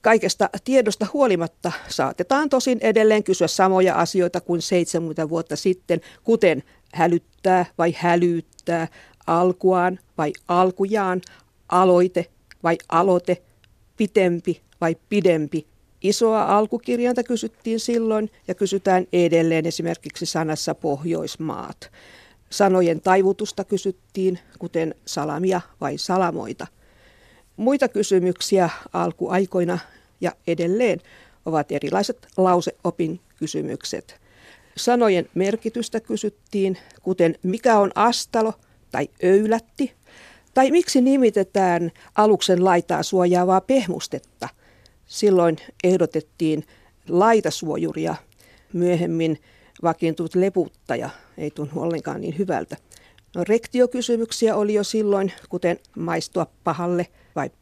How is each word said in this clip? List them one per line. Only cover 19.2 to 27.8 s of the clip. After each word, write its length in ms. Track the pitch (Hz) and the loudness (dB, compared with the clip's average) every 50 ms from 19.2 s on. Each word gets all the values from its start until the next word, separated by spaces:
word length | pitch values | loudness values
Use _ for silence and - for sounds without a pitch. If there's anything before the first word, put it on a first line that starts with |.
| 175 170 170 165 165 165 165 160 156 | 2 4 4 2 2 2 0 0 -2
esimerkiksi 600 | 165 160 - 156 165 165 - - 147 - - 175 | -4 -6 -4 -6 -6 -6 -8 -12 -18 -12 -10 -8
sanassa 500 | 165 - 165 160 156 156 - - - 151 | -6 -4 -4 -4 -4 -4 -6 -4 -6 -6
Pohjoismaat. 1160 | - - 156 143 139 151 170 165 165 160 151 - - 160 156 - - - - - _ - - _ - - - - - - _ _ _ _ _ | -4 -4 -4 -4 -4 -4 -6 -4 -4 -6 -8 -10 -8 -8 -8 -8 -8 -12 -14 -16 _ -20 -20 _ -20 -20 -20 -20 -20 -20 _ _ _ _ _
Sanojen 520 | - - 202 196 185 185 180 170 165 165 | -2 0 2 4 4 4 4 2 0 0
taivutusta 640 | - 190 185 196 190 190 196 - 214 - - - 190 | 2 2 2 4 4 2 0 -2 -6 -8 -8 -10 -6
kysyttiin, 760 | _ 208 185 - 202 185 _ _ _ _ 196 185 190 180 175 _ _ - - | _ -6 -4 -4 -6 -8 _ _ _ _ -2 -2 -2 -2 -4 _ _ -18 -14
kuten 360 | - 170 - 165 165 160 - _ _ | -14 -6 -4 -4 -4 -4 -6 _ _
salamia 560 | - - 156 143 156 147 156 185 185 190 180 - - _ _ | -10 -8 -6 -6 -6 -6 -2 -2 0 -2 -2 -4 -8 _ _
vai 160 | 160 139 139 | -8 -8 -6
salamoita. 680 | - - - 180 185 185 170 165 165 110 107 - - 170 - _ _ _ _ _ _ _ _ _ _ _ _ _ _ _ _ _ | -6 -4 -2 0 0 0 0 -2 -6 -10 -10 -12 -14 -14 -18 _ _ _ _ _ _ _ _ _ _ _ _ _ _ _ _ _
Muita 300 | - 214 247 285 269 | -2 0 0 2 2